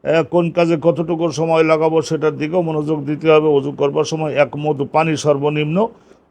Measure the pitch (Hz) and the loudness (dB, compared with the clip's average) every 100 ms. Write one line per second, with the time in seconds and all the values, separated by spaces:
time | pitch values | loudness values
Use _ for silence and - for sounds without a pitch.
0 | 139 160 143 175 170 175 170 156 165 160 | -2 0 0 0 0 0 0 2 0 0
1 | 165 165 165 139 165 160 160 156 160 160 | -2 -2 -2 -2 0 2 4 2 2 0
2 | - 156 156 135 151 180 165 156 151 151 | 0 -2 -2 -2 -2 -2 0 -2 -2 -2
3 | 139 147 160 156 156 143 139 139 143 151 | -4 0 4 4 4 2 0 -2 -2 0
4 | 147 160 156 131 135 147 151 139 139 156 | -2 -4 -2 0 0 -2 -4 -4 -2 0
5 | 160 147 151 139 147 151 151 175 226 - | 0 0 0 0 0 -2 -2 0 -2 -6
6 | _ _ _ | _ _ _